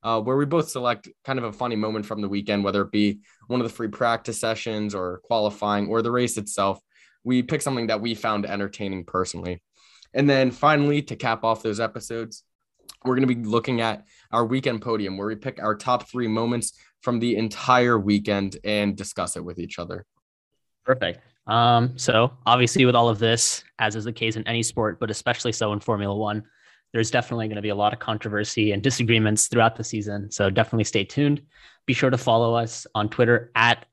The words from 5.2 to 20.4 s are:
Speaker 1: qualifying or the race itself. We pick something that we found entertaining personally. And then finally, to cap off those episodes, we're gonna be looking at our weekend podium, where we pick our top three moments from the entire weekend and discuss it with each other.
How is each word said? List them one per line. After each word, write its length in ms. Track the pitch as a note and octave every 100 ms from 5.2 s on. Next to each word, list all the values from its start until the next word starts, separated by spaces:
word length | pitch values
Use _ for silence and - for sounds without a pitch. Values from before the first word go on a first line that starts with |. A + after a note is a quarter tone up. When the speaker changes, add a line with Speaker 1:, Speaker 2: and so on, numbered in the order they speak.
Speaker 1:
qualifying 640 | _ A#2 G#2 G2+ G#2 G#2 G2+
or 140 | A2+
the 100 | A#2
race 260 | B2 B2 A#2
itself. 420 | G#2 - G2 F#2+ _ _ _ _
We 180 | - B2+
pick 180 | B2 D#3
something 260 | C#3 C3 A2+
that 120 | A2
we 160 | A2+ A2
found 300 | A#2 G#2 G2+
entertaining 600 | G2 G2 - G2+ F#2+ E2+
personally. 560 | F#2 F#2 F2 F2 F2+ _ _ _ _ _
And 160 | - C#3+
then 220 | C3+ C3
finally, 500 | B2 D3 D3+ C#3+ D3
to 120 | C#3+ G#2+
cap 280 | B2+ A2+
off 200 | A2+ A2+
those 160 | A2+ G#2
episodes, 640 | A2+ A#2 - A#2 A2+ - _ _ _ _ _ -
we're 120 | B2+ B2+
gonna 120 | C3
be 80 | A#2+
looking 460 | A2 A#2 A2+ A#2+
at 240 | A2+ G#2+ - _ _
our 140 | A#2 A#2
weekend 360 | C3 C3+ A2+
podium, 360 | A#2 A2 G2+ F#2+
where 100 | G2+
we 80 | G#2+
pick 260 | C3 -
our 140 | G#2+ G#2+
top 320 | - A#2+ -
three 180 | B2 A#2
moments 460 | A2 A#2 A#2+ A2 - _ _
from 180 | - A#2+
the 160 | A#2+ G#2
entire 640 | A2 - - B2 B2 A#2
weekend 580 | G2 G#2 G#2 G2+ G2 -
and 320 | - G#2 G#2 G2+
discuss 400 | G2 - F2 -
it 80 |
with 160 | E2+ F2+
each 200 | E2+ -
other. 260 | F2 F#2 F#2+ _ _ _